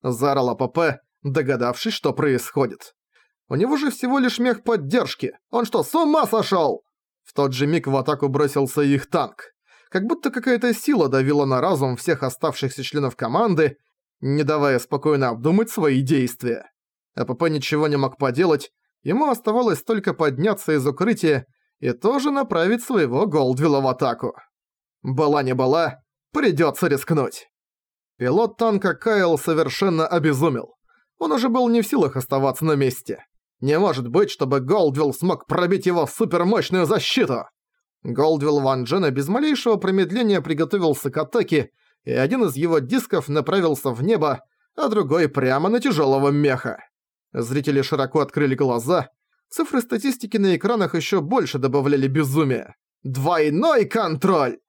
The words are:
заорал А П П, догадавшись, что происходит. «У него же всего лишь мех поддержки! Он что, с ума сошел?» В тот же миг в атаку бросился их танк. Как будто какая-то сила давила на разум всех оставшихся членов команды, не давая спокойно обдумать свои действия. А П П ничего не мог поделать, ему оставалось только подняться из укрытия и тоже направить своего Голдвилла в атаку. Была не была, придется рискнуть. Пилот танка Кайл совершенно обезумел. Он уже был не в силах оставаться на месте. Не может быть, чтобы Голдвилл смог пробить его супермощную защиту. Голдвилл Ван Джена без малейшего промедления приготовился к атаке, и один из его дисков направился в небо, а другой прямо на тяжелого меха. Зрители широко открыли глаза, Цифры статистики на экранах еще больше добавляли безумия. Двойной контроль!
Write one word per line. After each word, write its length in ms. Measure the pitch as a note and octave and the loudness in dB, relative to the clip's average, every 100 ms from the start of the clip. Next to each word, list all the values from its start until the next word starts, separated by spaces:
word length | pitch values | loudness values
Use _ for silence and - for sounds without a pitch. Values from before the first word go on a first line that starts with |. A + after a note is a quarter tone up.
заорал 480 | C3 A#2 C#3 C#3 B2 | -4 -2 0 2 0
А 60 | A#2 | -2
П 120 | B2+ | -2
П, 320 | E3 E3 B2+ _ _ | 0 0 -2 _ _
догадавшись, 720 | C#3+ C3+ C3 B2+ A#2+ B2 A3+ | -4 -2 0 0 -2 -2 -6
что 180 | - D3 | -4 -4
происходит. 840 | - D3 B2+ - - C3+ - - _ _ _ _ _ _ | 0 0 0 -2 -2 -2 -4 -20 _ _ _ _ _ _
«У 60 | C3+ | -2
него 220 | A#3 C#4+ | 0 0
же 140 | C#4+ | -2
всего 280 | - B3 C#4 | -2 -2 0
лишь 200 | B3 - | 0 0
мех 240 | B3 A#3+ | -2 0
поддержки! 720 | - A3 C#3 A#3+ D3 - - - _ | -2 -2 0 0 -2 -6 -8 -10 _
Он 140 | B3 A#3 | -4 0
что, 180 | G#3 | -2
с 100 | D3+ | 0
ума 320 | D#4+ D#4 D#4 C4+ | 0 2 2 2
сошел?» 580 | A3 F3+ F#3 D3 - _ _ _ _ | 0 0 0 0 -2 _ _ _ _
В 100 | _ | _
тот 200 | - C#3 | -2 -2
же 140 | B2 C#3+ | 0 0
миг 200 | D#3+ C#3 | 0 0
в 80 | C3+ | 0
атаку 340 | C3 C#3+ C#3+ | 0 0 0
бросился 520 | C#3 D3 C#3+ C3+ - | 2 0 0 0 0
их 280 | C#3+ C#3 - | 2 2 0
танк. 420 | E3+ B2 - - _ _ _ _ | -4 -4 -8 -20 _ _ _ _
Как 160 | F#3+ G#3+ | -4 -2
будто 260 | E4 C#4 | -2 -4
какая-то 420 | B3 B3 A#3+ A#3+ | -4 0 0 0
сила 340 | A#3 - E3 C#3+ | -2 0 2 2
давила 380 | C3+ C3+ D3 C#3 | 2 2 2 2
на 160 | B2+ | 0
разум 340 | E3+ D#3+ C3 B2 | 0 0 -2 -2
всех 280 | - D3 | -4 -2
оставшихся 600 | C3+ - D#3+ - C3+ C3+ | -4 -4 -4 -4 -8 -6
членов 320 | B2+ D3 C3+ - | -6 -4 -4 -4
команды, 640 | A2+ D3+ A3+ E3 D3+ - _ _ _ _ | -4 0 0 2 2 0 _ _ _ _
не 220 | C3+ D3 | -2 0
давая 360 | D3 D#3 C#3+ B2+ | 0 2 2 0
спокойно 500 | - C#3+ D#3 D3 C3 | -2 -2 0 2 0
обдумать 400 | A2+ C#3 F#3+ A3+ | -2 0 2 0
свои 320 | - D#3+ C3 | 0 0 2
действия. 680 | C3+ D3+ B2 - A#2+ A#2 - _ _ _ _ - | 2 0 0 -4 -6 -6 -10 _ _ _ _ -8
А 100 | B2+ | -6
П 100 | A#2+ | -2
П 140 | E3 | 0
ничего 380 | D3+ - D3+ D3+ | 0 -2 0 0
не 80 | C#3+ | 0
мог 220 | C3+ - | -2 -2
поделать, 540 | C#3 B2 F3+ D3 - _ _ _ | -2 0 2 2 -2 _ _ _
ему 260 | C3 G#3+ D4+ | -4 0 0
оставалось 540 | B3 - A3+ A#3+ D3 | 0 0 0 0 -2
только 300 | - A3 G3 | -2 -2 -2
подняться 600 | - D3+ C3+ G3 F#3+ - | 0 -2 0 -2 -2 0
из 120 | D#3 C3 | 0 0
укрытия 580 | B2+ F#3+ A3 E3 C#3 - _ _ _ | -2 -2 0 2 0 -2 _ _ _
и 120 | C3 | -6
тоже 400 | A#2+ G3+ C#4 C#4+ | -2 0 0 0
направить 520 | C#4 C4+ F3 F3 A#3 | -2 -2 0 0 0
своего 440 | - A3+ C#3 B2+ G3 | -2 0 0 0 0
Голдвилла 540 | D3+ B2+ C3 D#3 C#3 | 0 0 2 2 2
в 60 | C3+ | 0
атаку. 480 | B2 C3 A#2 A#2+ - _ _ _ _ _ _ | 0 -2 -2 -8 -10 _ _ _ _ _ _
Была 420 | - C3 D3+ D3 | -6 0 2 2
не 100 | C3 | 0
была, 460 | B2+ C3 D#3 D#3+ - _ _ _ | 0 2 2 0 -4 _ _ _
придется 560 | D4+ C4 D3+ D#3+ - C3 | 0 0 2 0 2 0
рискнуть. 640 | C#3 - D#3 B2+ - - _ _ _ _ _ _ _ | 0 0 -2 -2 -6 -20 _ _ _ _ _ _ _
Пилот 400 | B2 E3 A3 G#3+ | 0 2 0 0
танка 360 | A3+ G3+ G3 - | 0 0 -2 -2
Кайл 420 | A3+ G#3 F3+ D#3 | 0 2 2 2
совершенно 680 | - D#3 D3 - G3 D#3+ D#3 | 0 0 0 0 0 0 0
обезумел. 680 | F3 D#3 C3+ D#3+ A#2+ - _ _ _ _ _ | 0 0 2 0 -2 -8 _ _ _ _ _
Он 120 | E4+ | -2
уже 180 | C#4+ B3 | 0 2
был 200 | B3 A#3+ | 2 2
не 120 | A#3 | 2
в 60 | A3+ | 2
силах 280 | C#4 D3+ C3 | 0 0 -2
оставаться 500 | - C3+ C#3 D#3+ D#3+ | -2 0 0 0 0
на 80 | |
месте. 520 | D3 C3 B2+ - - - _ _ _ | 2 0 -2 -10 -12 -14 _ _ _
Не 200 | C3 D#3 | 0 2
может 280 | G3 C3 A#2+ | 2 0 0
быть, 240 | D#3 G3 | 0 0
чтобы 280 | - C3+ C#3 | -2 -2 0
Голдвилл 540 | C3 G#3 D#3+ C3+ D3 | 2 2 2 2 -2
смог 320 | - F3+ E3 - | 0 -2 -2 -2
пробить 400 | F3 F3 F#3+ F#3+ | 0 2 2 2
его 220 | E3+ C#3 | 0 -2
супермощную 760 | - A3 F3 F3 A3 D3+ F#3 D#3+ | -2 0 2 2 2 0 0 2
защиту. 580 | G#3+ - - F3+ A#2+ - _ _ _ _ _ | 0 0 0 0 -2 -6 _ _ _ _ _
Голдвилл 560 | D3 B2 D3+ D#3+ D3 D3 | -6 0 2 2 2 2
Ван 240 | C3+ C3 | 2 0
Джена 280 | A#2+ F3 F3 | 0 0 0
без 160 | C3 C#3+ | -2 -2
малейшего 480 | A3+ D4+ C#4 A#3 G3+ | 0 0 0 0 0
промедления 640 | F#3+ F#3+ F3 G#3 A3+ F#3+ | 2 0 0 0 2 0
приготовился 680 | D3 D3+ E3 G3+ E3 C#3+ C#3+ | 0 -2 0 0 0 0 -2
к 80 | D#3 | -4
атаке, 540 | D3+ A#3+ F#3 D#3 - _ _ _ | -2 -2 2 0 -2 _ _ _
и 80 | - | -4
один 320 | B2 C#3 B3+ | 0 0 0
из 120 | G3+ C3 | 0 0
его 240 | E3+ E3 | 0 0
дисков 500 | B2+ B3 - F3+ C#3 | 0 -4 0 -4 -2
направился 600 | D3 - F#3+ E3 C#3 C3+ | -4 0 0 0 0 -4
в 120 | A#2 | -2
небо, 380 | D#3+ A3 D3+ B2+ _ _ _ - | 0 0 0 -2 _ _ _ -4
а 120 | C4+ | -2
другой 420 | G#3+ D3 D#3+ D3+ | 0 2 2 2
прямо 400 | C#3 B2+ C3+ F3+ | 2 0 0 0
на 100 | A#3 | 0
тяжелого 500 | C4+ D#3+ C#3 C3+ C#3 | 0 2 2 2 2
меха. 500 | C#3+ D3 B2+ B2+ - - _ _ _ _ | 2 2 0 -6 -10 -16 _ _ _ _
Зрители 480 | B2+ A#2 C3+ C#3 C#3 | -8 -4 -2 0 0
широко 380 | C3 C#3 C3 D#3 | 0 -2 0 0
открыли 360 | C#3+ - C#3+ C3 | 0 0 0 2
глаза, 540 | C3+ A#2+ A#2+ F3 - _ _ _ _ | 0 0 0 -2 -2 _ _ _ _
Цифры 280 | - D#4+ C4 | -6 -2 -2
статистики 560 | A#3+ A3+ C#4 B3+ G#3 A3 | -2 -4 -4 -4 -4 0
на 180 | G3 E3+ | 2 2
экранах 400 | - A#3 F3 E3+ | 0 0 0 -2
еще 260 | - F#3+ | 0 -2
больше 380 | D3+ B3 D3 C#3 | 0 -2 -2 -2
добавляли 480 | B2+ C#3 C3+ C#3+ C3+ | 0 0 2 2 2
безумия. 680 | C#3 C#3+ C#3+ C#3+ A#2+ - - _ _ | 0 0 0 0 -2 -6 -20 _ _
Двойной 840 | C3+ C3 C#3+ E3+ D3+ D#3 D#4 C#4 G3 | -10 -4 0 2 2 2 2 2 2
контроль! 720 | A3+ F#3+ D3+ F#3+ F3 C3 - | 0 -2 0 2 2 0 -4